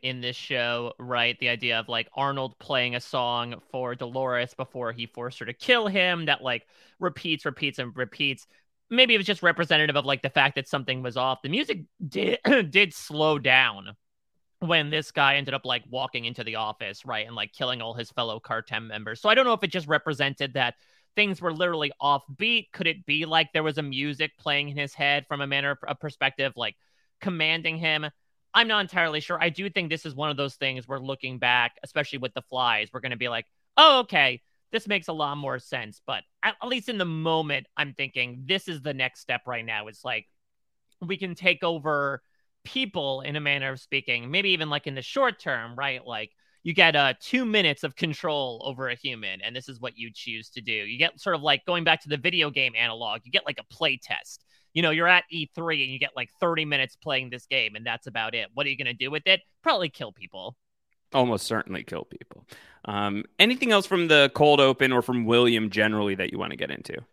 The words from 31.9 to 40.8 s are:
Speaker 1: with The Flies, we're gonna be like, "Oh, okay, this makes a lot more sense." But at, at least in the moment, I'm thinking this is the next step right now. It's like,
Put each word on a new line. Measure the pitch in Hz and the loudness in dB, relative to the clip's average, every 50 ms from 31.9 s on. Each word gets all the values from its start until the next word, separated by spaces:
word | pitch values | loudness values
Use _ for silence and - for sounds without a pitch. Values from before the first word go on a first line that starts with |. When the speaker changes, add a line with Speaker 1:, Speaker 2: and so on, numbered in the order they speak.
| - 151 143 - 147 127 | -4 -4 -4 -4 -6 -6
Speaker 1:
with | 127 123 - | -6 -6 -6
The | 131 | -8
Flies, | - - 131 127 127 120 110 107 107 - | -10 -6 -2 0 2 2 2 0 0 -4
we're | - 127 | -8 -8
gonna | 127 127 123 | -8 -6 -6
be | 110 123 120 | -4 -4 -4
like, | 117 117 - _ _ _ _ _ - | -4 -4 -6 _ _ _ _ _ 6
"Oh, | 277 311 320 269 254 | 8 8 10 8 6
okay, | 240 - 190 156 139 131 127 120 _ _ _ _ _ _ | 2 2 2 4 4 4 2 -2 _ _ _ _ _ _
this | 214 226 - 202 | -6 -6 -2 -2
makes | 208 190 156 - | -4 -2 -2 -4
a | 165 | -4
lot | 156 147 143 143 | -2 -2 -2 -4
more | 147 143 135 127 123 | -4 -6 -6 -6 -6
sense." | - - 139 123 113 107 98 - - | -8 -8 -8 -8 -8 -8 -14 -14 -8
But | 139 123 95 - _ _ - | -8 -8 -8 -8 _ _ -4
at, | - 220 214 - | -2 -2 -2 -4
at | 220 247 | -6 -4
least | 262 240 - 254 | -4 -4 -4 -4
in | 226 196 | -2 -2
the | 180 | -2
moment, | 165 160 160 160 165 160 160 156 147 143 131 - _ - | -2 -2 -2 0 2 2 2 0 0 -2 -4 -4 _ -6
I'm | - 147 139 - | -4 -4 -4 -4
thinking | - 139 - - 127 123 123 123 127 131 | -8 -8 -6 -4 -4 -4 -4 -6 -8 -4
this | 131 190 190 - 190 | -2 -2 -2 -2 -6
is | 160 143 | -8 -6
the | 131 151 135 | -6 -4 -2
next | 131 131 127 - - | -2 -2 -4 -4 -6
step | - - 123 120 - | -6 -4 -4 -4 -4
right | 127 120 117 113 | -6 -6 -6 -6
now. | 113 110 104 107 110 | -4 -6 -6 -6 -8
It's | 104 - - | -14 -10 -8
like, | 127 117 110 - _ _ _ _ _ _ _ _ _ _ _ | -6 -6 -6 -8 _ _ _ _ _ _ _ _ _ _ _